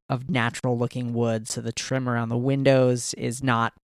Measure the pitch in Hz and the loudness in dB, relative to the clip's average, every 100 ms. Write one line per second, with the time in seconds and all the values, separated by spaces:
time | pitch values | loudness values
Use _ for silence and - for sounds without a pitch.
0 | - 127 135 123 117 - 127 120 120 127 | -6 -4 -2 0 0 -2 -2 0 -2 -4
1 | 120 117 117 113 110 123 117 - - 131 | -4 0 0 0 -4 -6 -6 -6 -4 -2
2 | 123 117 113 120 131 139 135 131 127 123 | 0 -2 0 0 0 4 4 6 4 2
3 | - - 123 120 131 117 113 _ | -4 -6 -6 -2 0 2 0 _